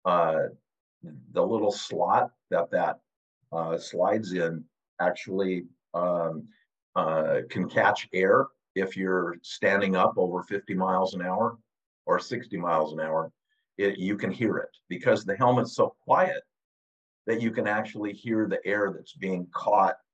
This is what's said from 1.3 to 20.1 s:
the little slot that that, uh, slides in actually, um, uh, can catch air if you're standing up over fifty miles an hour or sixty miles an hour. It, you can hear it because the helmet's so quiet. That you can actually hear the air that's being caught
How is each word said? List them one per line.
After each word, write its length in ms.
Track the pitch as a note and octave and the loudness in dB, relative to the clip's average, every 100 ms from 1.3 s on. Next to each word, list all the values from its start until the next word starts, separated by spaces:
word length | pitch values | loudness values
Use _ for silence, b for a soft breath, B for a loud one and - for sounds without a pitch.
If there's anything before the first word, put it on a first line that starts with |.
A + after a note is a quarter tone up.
the 120 | - - | 0 2
little 260 | A2 G2+ | 2 0
slot 600 | - - - - A#2+ - - _ | -2 -6 -2 2 2 0 -6 _
that 220 | F2+ E2+ | -2 0
that, 280 | F2+ E2+ - _ _ _ _ _ | 0 -2 -4 _ _ _ _ _
uh, 260 | E2 E2 E2 | -6 -4 -4
slides 560 | - - F#2 A2 F#2+ | -6 0 2 2 -2
in 300 | F2+ E2 D#2+ - _ _ - | -2 -2 -4 -12 _ _ -2
actually, 640 | F2 - - F#2+ F#2+ F2+ F2 _ _ | -2 -2 -6 -2 -2 -2 -6 _ _
um, 540 | F2 F2+ F2 E2 D#2+ D2 b b _ _ - | -2 0 0 -2 -6 -12 b b _ _ -2
uh, 460 | D#2+ D#2+ D#2 - - | 0 0 0 -2 -2
can 200 | - F2 | -4 0
catch 380 | A2+ G2+ G#2 - | 2 2 2 -4
air 340 | F#2 F#2+ B2+ C3 _ _ F#2 | 0 4 4 4 _ _ -4
if 220 | F#2+ G2 | -4 -2
you're 380 | F#2+ F#2 E2+ - | 0 0 0 -6
standing 520 | - - G2 G2 G2 F#2 | -14 -2 2 2 2 2
up 180 | G2 - | 2 2
over 240 | F2+ F2+ | 0 -2
fifty 300 | - G2+ - | -4 -6 -4
miles 400 | F#2+ F#2 F#2 F#2 | -2 0 0 0
an 80 | F#2+ | -2
hour 360 | F2+ F#2 A2+ - _ _ _ _ - | -4 -2 -2 -4 _ _ _ _ -2
or 140 | F2 | -2
sixty 380 | - A#2+ - F#2+ | -2 -8 -6 -6
miles 360 | F2 D#2+ D#2 | 0 0 0
an 60 | D#2+ | -4
hour. 320 | D#2 D#2+ D#2+ - _ _ _ - | -2 -2 -4 -12 _ _ _ -2
It, 200 | G2+ F#2+ | -2 0
you 180 | F#2 G2+ | -4 -2
can 140 | G2+ | -4
hear 260 | - A2 E2 | -2 -2 -2
it 120 | - _ _ | -6 _ _
because 360 | F2+ B2 A2 F#2 | -2 0 0 0
the 100 | G2+ | 0
helmet's 400 | B2 B2 A#2+ - | 2 2 0 0
so 200 | A#2+ - | 0 0
quiet. 380 | - E3 F#3 - - _ _ _ _ _ _ _ - | 0 2 2 -2 -10 _ _ _ _ _ _ _ -4
That 140 | A2+ | -2
you 100 | A2+ | 0
can 160 | A#2 G#2+ | 0 0
actually 460 | G#2 G#2+ G#2+ G#2 | 0 -2 -6 -8
hear 340 | G2+ A#2 A2 G2+ | -6 -2 0 0
the 180 | F#2 F#2+ | -2 0
air 260 | G#2 G2 F2 | 0 0 -2
that's 180 | - | -14
being 340 | - F#2+ F#2 F2+ | -8 -4 -4 -6
caught 420 | - G#2+ G2+ F#2+ - _ | -4 2 4 4 2 _